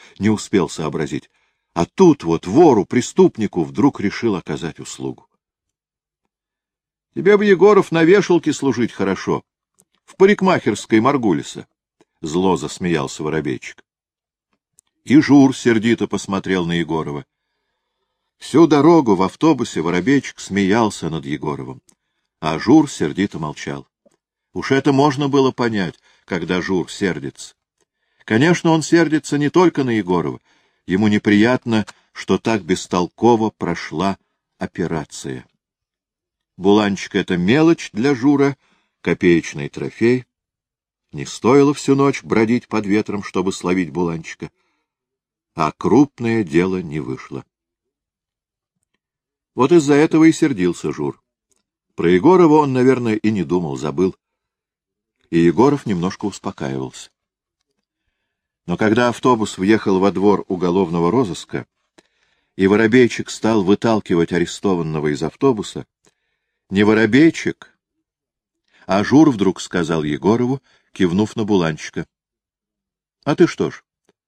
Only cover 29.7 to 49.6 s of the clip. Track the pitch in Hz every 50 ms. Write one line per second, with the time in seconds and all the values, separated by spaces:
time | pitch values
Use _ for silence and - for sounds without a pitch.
29.7 | 160 - 139 127 117 110 98 90 92 87 78 71 62 - _ _ _ _ _ _
30.7 | _ _ _ - 87 95 110 107 104 104 - 110 104 101 107 120 127 127 - 120
31.7 | 113 110 101 - - _ _ _ _ - - - 95 92 - 117 117 107 92 80
32.7 | 92 - - - - 90 87 - - - 110 113 120 110 110 107 - _ 87 82
33.7 | 87 - - - 82 78 92 98 98 - _ _ _ _ _ _ _ _ 92 87
34.7 | - - 90 80 87 80 71 - - - - 71 65 64 - _ _ _ _ _
35.7 | _ _ _ _ _ _ _ _ _ _ _ _ _ _ _ _ _ - 90 98
36.7 | 101 107 107 101 98 90 - - - 98 87 - 95 87 87 92 120 151 156 165
37.7 | 170 160 - - - 104 117 143 143 117 120 143 147 139 139 139 135 - _ _
38.7 | _ _ _ _ _ _ - 90 85 - - 90 85 82 76 - - 76 71 71
39.7 | - - 71 67 - - 110 117 123 127 123 _ _ _ _ _ _ _ _ _
40.7 | _ _ _ _ _ _ _ _ - 71 69 - - - - 104 131 143 139 143
41.7 | 147 - - - 139 139 139 139 135 - - 76 - 117 113 107 120 120 - _
42.7 | - 107 107 98 98 107 104 - 104 101 95 - - 98 92 95 90 - - 90
43.7 | 90 95 90 78 67 85 87 85 85 80 80 - - - 85 76 - _ _ _
44.7 | _ _ _ _ _ _ _ _ _ _ _ _ _ _ _ _ _ - 80 78
45.7 | - _ - 85 92 127 147 139 - - 123 117 113 113 107 80 73 85 90 95
46.7 | 92 92 85 78 71 78 67 62 65 64 - - 69 65 62 _ _ _ _ _
47.7 | _ _ _ _ _ _ _ _ _ _ _ _ _ _ _ _ _ _ _ _
48.7 | _ _ _ _ _ _ _ _ _ _ _ _ _ _ _ _ _ 117